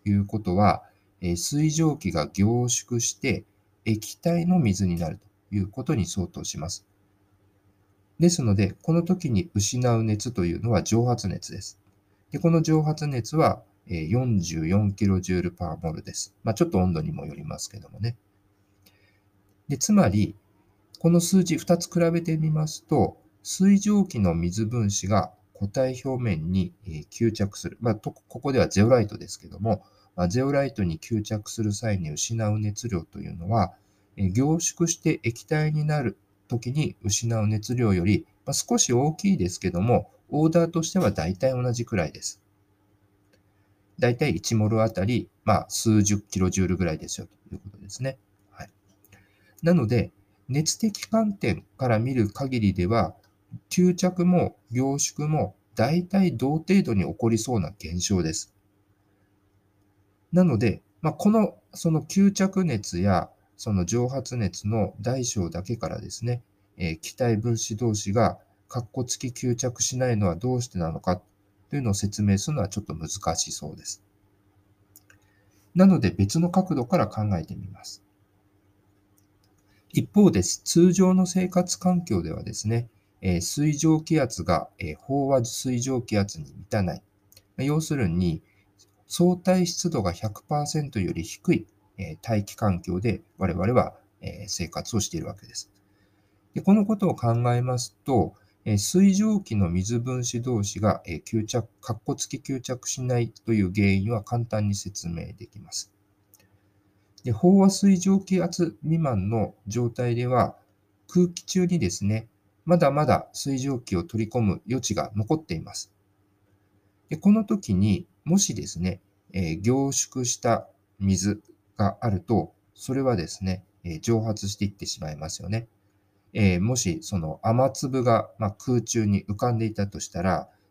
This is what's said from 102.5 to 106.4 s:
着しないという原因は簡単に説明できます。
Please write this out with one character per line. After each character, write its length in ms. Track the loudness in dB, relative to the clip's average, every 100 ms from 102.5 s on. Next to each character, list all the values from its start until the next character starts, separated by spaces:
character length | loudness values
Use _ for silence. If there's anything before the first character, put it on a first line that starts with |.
| -8
着 280 | -6 -8 -8
し 140 | -8
な 160 | -2 -2
い 120 | -2
と 240 | -6 -2
い 80 | 2
う 100 | 2
原 160 | 2 4
因 220 | 4 0
は 120 | -4
簡 220 | -2 -4
単 240 | -2 -2 0
に 60 |
説 340 | -2 -6 -10 -8
明 240 | -8 -10
で 140 | -14 -18
き 120 | -20
ま 140 | -14
す。 180 | -14 -14 _ _ _ _ _